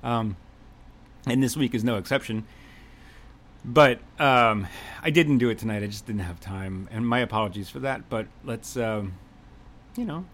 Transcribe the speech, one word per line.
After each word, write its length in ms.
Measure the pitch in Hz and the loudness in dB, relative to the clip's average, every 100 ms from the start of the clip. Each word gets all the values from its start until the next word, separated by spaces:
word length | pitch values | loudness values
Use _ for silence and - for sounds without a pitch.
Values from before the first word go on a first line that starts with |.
Um, 320 | 120 117 110 101 - - - - - - - - - | -2 -2 -2 -6 -14 -20 -20 -20 -20 -20 -20 -10 -2
and 160 | 139 | 2
this 140 | 131 139 | 2 2
week 180 | 131 | -2
is 80 | 117 | 0
no 140 | 113 110 | 0 -2
exception. 480 | 87 135 - 110 107 - - - - - - - - - - - | -2 -4 -2 -8 -8 -18 -20 -20 -20 -20 -20 -20 -20 -20 -20 -18
But, 340 | - 123 143 120 - - | 0 6 6 6 -6 0
um, 480 | 147 127 117 107 90 - - - | 4 6 6 4 -2 -10 -16 -6
I 80 | 165 | 2
didn't 280 | 156 160 135 | 4 4 4
do 100 | 120 | 4
it 100 | 110 | 0
tonight. 240 | 113 104 | -4 -4
I 60 | 104 | -4
just 180 | 104 - | -8 -6
didn't 140 | 104 | -6
have 180 | 87 87 | -6 -8
time, 500 | 98 98 95 95 95 | -10 -8 -8 -8 -8
and 120 | 110 | -4
my 140 | 117 120 | 0 0
apologies 500 | 120 110 107 92 98 | 0 0 -2 -4 -10
for 120 | 139 | -6
that. 280 | 135 135 - | -6 -6 -6
But 200 | 117 110 - | -6 -6 -10
let's, 320 | - 113 - 127 | -10 -10 -8 -4
um, 380 | 113 107 98 90 - - - - - - - - | -2 -2 -6 -10 -18 -20 -20 -20 -20 -20 -16 -10
you 80 | |
know 200 | 233 156 185 | -8 -8 -10